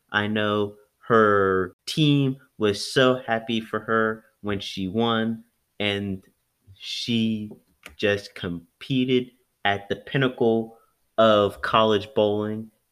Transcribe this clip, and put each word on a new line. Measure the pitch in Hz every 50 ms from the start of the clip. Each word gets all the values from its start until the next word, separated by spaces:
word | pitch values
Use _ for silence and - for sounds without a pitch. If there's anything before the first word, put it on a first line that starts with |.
| _ _
I | - 104 104 104
know | 107 107 107 104 104 104 104 101 104 - _ _ _ _ - -
her | 120 113 107 104 104 101 98 95 95 92 92 87 - _ _ -
team | - 160 156 147 143 143 139 135 135 139 _ _ _ -
was | 107 104 101 101 - - -
so | 135 127 127 127 127 -
happy | - 117 113 113 - 117 113
for | 110 - - 107
her | 107 - 113 113 110 110 110 113 - _ _ _
when | - 104 101 98
she | - - - 98 95 92
won, | 95 113 117 117 113 110 113 113 113 113 - _ _ _ _ _ _ -
and | 104 104 101 101 101 98 95 95 - _ _ _ _ _ _ _ _ - 95
she | _ - - - - - - 117 113 113 113 110 107 107 107 - - _ _ _ _ _ - - -
just | - 101 101 101 - - -
competed | - - 92 87 87 - _ _ _ - - 139 127 127 131 131 127 123 127 - _ _ _ _ _ -
at | 101 101 98 - -
the | 123
pinnacle | - - - - 139 135 131 127 - 123 113 113 113 113 113 - - _ _ _ _ _ _ _ -
of | 113 110 107 104 104 98 - - -
college | - - 113 110 110 107 101 95 - -
bowling, | 110 107 104 104 104 107 107 107 110 110 110 - _ _ _